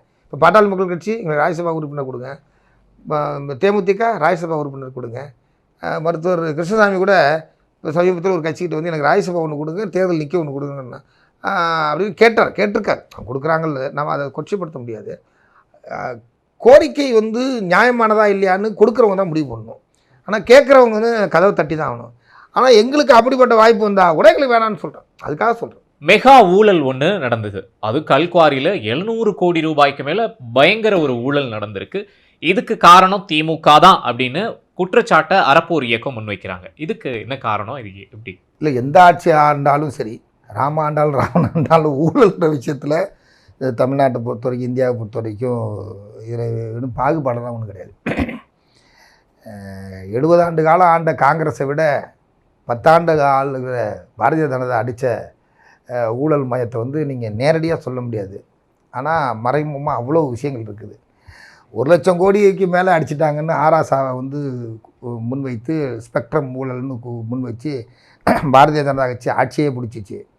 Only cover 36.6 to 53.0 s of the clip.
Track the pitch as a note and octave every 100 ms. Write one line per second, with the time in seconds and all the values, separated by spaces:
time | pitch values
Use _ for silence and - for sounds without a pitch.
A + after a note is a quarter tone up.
36.6 | F2+ - D#3+ A3 D3 A#2 G#2+ C3+ A#2 G#2
37.6 | G#2 C#3 G#2 G2 - A2 A2 F2+ _ _
38.6 | D3+ B2 C3 E3+ F3+ E3+ F3 D3+ D3 D3
39.6 | C#3+ C#3+ D3+ - A2 A#2 _ _ _ -
40.6 | C#3 D#3 D3+ D3+ D3+ C#3 D#3 E3+ C#3+ E3
41.6 | C#3+ D#3+ D3+ C3+ D#3+ G#3 G#3+ - D#3+ D3
42.6 | D#3 C#3 C#3+ D#3 G3 - _ _ _ _
43.6 | C3 A#2+ C3 C#3 C3+ B2 A#2 A2 B2 B2
44.6 | B2 B2+ B2+ A#2+ G#2+ A#2 A2+ G#2 B2+ A#2+
45.6 | A2+ G2+ G2 G2 G#2 G#2+ A2+ A#2 A#2 A2+
46.6 | A2+ A#2 C3 A#2+ C3+ E3 C3 A#2+ A#2+ A#2
47.6 | G#2+ F#2+ - _ - - - - - _
48.6 | _ _ _ _ _ _ _ _ A2+ G#2
49.6 | G2 F#2+ G2 F#2+ F#2+ A2+ D#3 F3 E3+ E3
50.6 | D#3+ E3+ F3 E3 E3 D3+ C#3 D#3+ D3+ -
51.6 | C#3 D3 D#3 C3 - _ _ _ _ _
52.6 | - A#2+ D#3+ E3